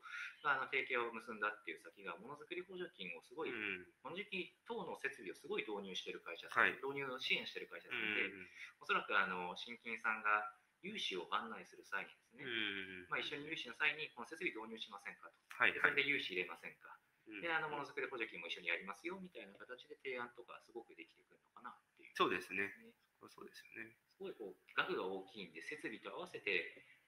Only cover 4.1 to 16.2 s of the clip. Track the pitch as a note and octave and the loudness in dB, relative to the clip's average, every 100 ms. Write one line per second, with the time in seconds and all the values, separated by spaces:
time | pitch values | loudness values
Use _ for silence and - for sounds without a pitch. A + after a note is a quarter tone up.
4.1 | E3+ G3+ F#3+ F3 - - A#3 E3 G2+ C3 | -6 -4 -4 -6 -8 -6 -4 -4 -4 -4
5.1 | - G2 D#2 - G#3 G#2+ G2+ G2 F#2 F#2+ | -4 -8 -8 -2 -2 0 -2 -2 -4 -4
6.1 | F2+ E2+ E2+ - A#2+ G2+ - C3+ C#3 C3+ | -6 -8 -8 2 8 8 6 0 0 -2
7.1 | B2+ - F#3 - - - E2+ - A#2+ G#2+ | -2 2 2 2 -6 -6 -8 -4 0 4
8.1 | G#2 G2 G2 F2+ - - - - F#3+ - | 4 2 0 -10 -12 -14 -6 2 2 6
9.1 | G#2 F#2+ F2+ F2+ F#2+ - A#2 A#2 A2+ A2+ | 6 6 4 0 -2 -6 -6 -6 0 2
10.1 | A2 G#2+ G#2+ G#2+ - _ _ F3+ A3 - | 4 6 6 6 -4 _ _ -6 -2 0
11.1 | F2+ - G#2 A2+ G2+ F2+ - - G2 F2 | 0 0 0 0 -6 -10 -14 -4 -4 -4
12.1 | - _ B2 C3+ A2+ G#2 G2 F#2+ F#2 F2+ | -10 _ -8 -2 2 2 0 -4 -8 -2
13.1 | C#3+ - C#3+ D3+ D#3+ A#2+ A2+ D3+ D3 D3 | 0 0 -2 -4 -4 -4 0 2 2 -4
14.1 | - A2+ E3 E3+ A2 A2+ A2+ A2 G2+ G#2 | -8 -10 -2 -2 -2 -6 -6 -8 -8 -10
15.1 | - - - - - A2+ - F2 C#3+ C#3 | -10 -14 -20 -12 6 6 8 6 6 6
16.1 | C3+ | 4